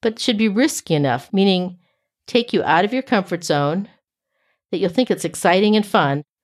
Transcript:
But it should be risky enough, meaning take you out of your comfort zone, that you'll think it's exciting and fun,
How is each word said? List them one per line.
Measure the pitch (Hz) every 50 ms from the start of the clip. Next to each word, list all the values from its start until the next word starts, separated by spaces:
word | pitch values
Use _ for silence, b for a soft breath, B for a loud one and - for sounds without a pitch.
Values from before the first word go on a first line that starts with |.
But | - 226 220
it | -
should | - - 240
be | 202 220 220
risky | 190 214 269 311 - - - - 170
enough, | 151 143 135 120 127 - -
meaning | - 196 196 196 190 180 180 180 180 - _ _ _ _ _ _ _ _ _
take | - - 226 233 233
you | - 180 -
out | - 151 165 190
of | 208 240
your | 262
comfort | 262 - - 202 190 - 180 170 175
zone, | - 160 143 143 143 160 185 202 - _ _ _ _ _ _ _ _ _ _ _ _ _ _ _ _
that | - 170
you'll | 190 175
think | 165 254 254 -
it's | 208 196 -
exciting | 165 165 - - 185 170 185 208 208 214
and | 214 214
fun, | - - 214 160 143 139 147 151 _ _ _